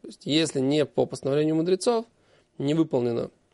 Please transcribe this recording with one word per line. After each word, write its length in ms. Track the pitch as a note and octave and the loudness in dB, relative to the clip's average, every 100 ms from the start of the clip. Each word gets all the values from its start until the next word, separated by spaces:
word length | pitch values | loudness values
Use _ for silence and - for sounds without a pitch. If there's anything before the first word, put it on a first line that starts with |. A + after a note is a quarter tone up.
То 60 | - | -20
есть, 180 | - | -12
если 340 | - D3+ D#3 C#3 | -2 0 0 0
не 260 | C3 D3+ | 0 2
по 200 | C#3+ - | 0 0
постановлению 500 | B2+ - C3+ D3 D#3 | -2 -2 -2 0 2
мудрецов, 500 | D#3 E3+ F#3+ A#3+ A3+ A#3 _ _ _ _ - | 0 0 0 2 0 -4 _ _ _ _ -6
не 160 | C#3 | -2
выполнена, 560 | D#3+ D#3 B2+ A#2+ A#2 - _ _ | 0 2 2 0 -2 -4 _ _